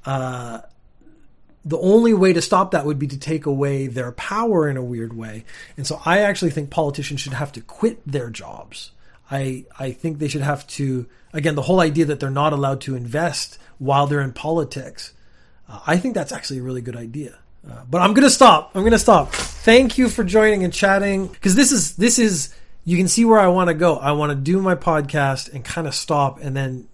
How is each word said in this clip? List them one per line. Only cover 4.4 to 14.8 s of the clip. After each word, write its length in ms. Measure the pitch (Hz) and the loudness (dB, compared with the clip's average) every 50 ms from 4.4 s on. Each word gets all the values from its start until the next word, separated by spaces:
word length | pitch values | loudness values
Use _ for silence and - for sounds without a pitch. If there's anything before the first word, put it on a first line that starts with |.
| 233 233 208 170 156 147 | 0 0 2 2 2 0
in 80 | 135 | -2
a 60 | 131 | -4
weird 340 | 127 123 123 113 113 113 113 | -6 -8 -8 -8 -8 -10 -10
way. 280 | 113 113 113 107 113 113 - - - - - - | -12 -12 -12 -14 -16 -16 -18 -20 -20 -20 -18 -14
And 100 | - 139 | -10 -8
so 140 | - 151 143 - | -8 -8 -4 0
I 180 | 160 175 202 | 2 2 4
actually 280 | 208 202 190 - 185 165 | 4 2 0 0 -2 -2
think 200 | 135 156 143 143 | -2 -4 -8 -4
politicians 500 | - 170 156 143 139 - 143 - 147 139 | -4 -2 -2 -2 -4 -6 -8 -8 -8 -8
should 140 | - 139 131 | -8 -8 -6
have 180 | 131 143 139 | -8 -8 -8
to 80 | - 113 | -10 -16
quit 400 | - - - - - 226 220 - _ | -18 -18 -6 -2 -2 -2 -2 -4 _
their 240 | 143 135 139 120 117 | -6 -6 -6 -6 -6
jobs. 600 | 110 - - - - - - - - - - - _ - - - - - _ _ | -12 -14 -14 -14 -16 -16 -18 -18 -18 -18 -18 -20 _ -20 -20 -20 -20 -20 _ _
I, 360 | 139 139 135 135 131 127 131 - - - | -8 -6 -6 -6 -6 -8 -12 -18 -14 -10
I 140 | 135 135 | -10 -10
think 260 | 123 - - 165 156 143 | -10 -6 -8 -8 -6 -4
they 80 | 156 | -6
should 160 | 143 139 147 | -6 -4 -4
have 240 | 139 147 147 - - - | -2 -2 -4 -4 -8 -14
to, 380 | - - 143 135 131 127 123 - _ _ - _ | -8 -6 -4 -4 -4 -6 -8 -10 _ _ -20 _
again, 220 | - 160 143 160 151 | -8 -4 -2 -2 -2
the 80 | 143 | -2
whole 160 | 127 143 185 190 | 0 2 2 4
idea 280 | 170 156 143 165 165 | 4 2 2 2 0
that 120 | 147 147 139 | 0 0 -4
they're 120 | 143 135 | -4 -4
not 220 | 135 139 147 156 | -2 0 0 0
allowed 280 | 151 139 139 135 135 117 | 0 0 -2 -2 -2 -4
to 140 | - 139 131 | -6 -8 -8
invest 600 | 123 120 117 110 151 170 165 139 - - - - - - - - - | -8 -8 -6 -4 -2 -2 -2 -4 -6 -10 -10 -14 -20 -20 -20 -16 -6
while 300 | 135 135 139 139 143 139 | -2 0 2 2 2 2
they're 140 | 147 143 | 0 -2
in 100 | 139 131 | -2 -4
politics, 800 | 120 - - 156 165 165 147 143 - 143 | -8 -8 -6 -2 -2 -2 -2 -4 -8 -14